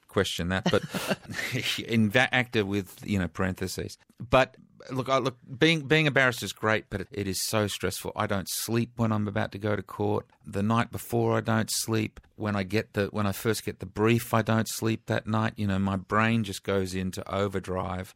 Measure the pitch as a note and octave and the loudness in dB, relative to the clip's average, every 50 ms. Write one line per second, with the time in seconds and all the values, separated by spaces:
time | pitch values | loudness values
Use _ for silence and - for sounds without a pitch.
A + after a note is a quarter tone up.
0 | _ - - G#2 F#2+ - - - E2+ F2 F#2 F#2+ - F3+ G#3 G3 - - - - | _ -4 0 0 0 2 0 -4 -2 -2 -2 0 2 2 2 2 2 0 -6 -6
1 | - - - - - - - - - - - - - - - - - - A#2 A2+ | -4 -4 -4 -4 -6 -8 -8 -6 -6 -4 -4 -4 -2 -2 -4 -4 -2 0 2 4
2 | A2 G2+ G2 B2+ B2+ - - B2+ B2 - - A2+ G2+ G2 G2+ G2+ F#2 - - - | 4 4 4 4 4 4 2 0 0 2 2 0 0 2 0 -2 -2 -4 -8 -10
3 | - - G#2 G2 F2+ D#2+ - - F#2+ F#2 F2+ - F#2+ F2 - - F2+ G2+ - - | -4 0 0 0 0 0 -2 0 0 0 0 -2 -4 -6 -4 -6 -8 -8 -10 -14
4 | _ _ _ - A#2 A#2+ - B2+ C3 - - - - _ _ - - - C3 C3 | _ _ _ -16 -2 2 4 4 4 4 0 -8 -20 _ _ -20 -12 -8 -6 -4
5 | A#2+ C3 C3+ C3+ B2 C3+ B2 - - - C3+ A#2 D#3+ D#3+ E3 D#3+ C#3 B2 D#3 D#3 | -2 0 2 2 2 0 -2 -6 -10 -14 -2 4 4 4 4 4 2 2 2 4
6 | D#3 D3 B2 C#3 C3+ B2+ A#2+ - G#2 F#2+ - - - A2 A2 G#2+ - - - F#2+ | 4 4 4 4 4 4 2 0 -4 -6 -6 -2 0 2 2 0 0 -4 -6 -8
7 | F#2 - - G2 G2+ G2 F#2 - - - - A2 G#2 G2+ - - - F2+ - - | -8 -6 -6 -4 -4 -2 -2 -2 -2 0 2 2 2 0 0 -2 -4 -4 -4 -4
8 | - F2+ - - G#2+ G2+ G#2 G2 F2 - - - - - A2+ A#2 A#2 - - - | -6 -6 -4 -4 -2 -2 -2 -2 -4 -4 -6 -6 -4 -2 0 0 0 -2 -2 0
9 | A#2 A2 G#2+ G#2+ G#2 G#2 G2+ G#2+ G#2+ - - G2 G#2 G#2+ G#2 G2+ G2 - - - | 0 2 2 0 -2 -2 -2 -2 -2 -2 -4 -4 -2 -2 -2 -2 -4 -6 -4 -2
10 | G#2 G2+ G#2 G#2+ - _ _ _ _ - G2+ G2 G2+ A2 A#2 A#2 A#2 - - G#2 | 0 0 0 0 -2 _ _ _ _ -8 -4 0 0 2 2 2 2 0 -4 -10
11 | - - A#2+ A#2 A#2 A2+ A2+ A2+ G#2+ A2+ A2+ A2 A2 - - - - - A2 A2 | -8 -4 0 2 2 2 2 2 2 2 0 0 0 0 -2 -4 -2 0 0 0
12 | A2 G#2 - - - _ _ - G#2+ G#2+ G2+ G2+ G2 F2+ G2+ A2 - - - G#2+ | 0 -2 -6 -10 -20 _ _ -6 -4 -2 -2 -2 -2 0 0 -2 -2 -2 -2 -2
13 | G2+ F#2 - G#2 G#2 G2 F#2+ - - A#2 G#2+ - - G#2 - - F#2+ F2+ - G#2 | -2 0 0 -2 -2 -2 -2 -2 -2 -2 -2 -2 -4 -8 -8 -8 -10 -8 -2 2
14 | G#2+ A2+ A#2 A#2 - - - A2+ G#2+ - A2+ A2 A2 - - - A2+ A2+ A2 - | 4 4 4 4 2 2 2 2 2 2 2 0 0 -2 -4 -2 -2 -2 -2 -2
15 | _ - A#2 A2+ - G#2 A2 A2 A2 A2+ - - G#2+ G2+ F#2+ F#2+ G2 G2 G2 F#2+ | _ -2 -2 -2 -2 -2 0 0 0 -2 -2 -2 -2 0 0 2 0 0 0 -2
16 | F2+ - G#2 G#2+ A2 A2+ A2+ A#2 G#2+ G2 F#2+ - - - G2 G2 F#2+ F#2 F#2 F#2+ | -2 0 0 2 2 4 2 0 0 -2 -6 -6 -4 0 0 0 0 0 -2 -4
17 | F#2 F#2 F2 G2+ - - F2+ F#2+ G2+ G2+ F#2+ F#2+ F2 - F2+ F#2 F#2 F#2 F#2 F#2 | -4 -4 -4 -6 -8 -4 -2 0 0 0 -2 -4 -4 -4 -4 -4 -4 -4 -4 -6
18 | F#2 - - | -8 -10 -14